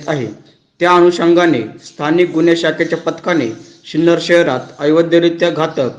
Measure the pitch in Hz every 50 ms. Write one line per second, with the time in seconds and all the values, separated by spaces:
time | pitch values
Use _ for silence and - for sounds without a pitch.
0 | - 160 156 139 117 107 104 - - _ _ _ _ _ _ _ 170 175 180 175
1 | 175 175 175 - 170 170 170 170 175 170 147 120 107 - - - - - - -
2 | 147 151 165 175 180 170 143 160 165 170 170 165 170 160 156 - - - 165 -
3 | - 165 160 - - 180 175 156 123 110 110 - - - - _ _ - - 156
4 | 170 170 170 160 156 - 170 170 170 151 127 127 131 - - - 147 151 156 165
5 | 165 165 170 170 170 170 165 170 170 170 156 151 160 156 156 - 135 117 -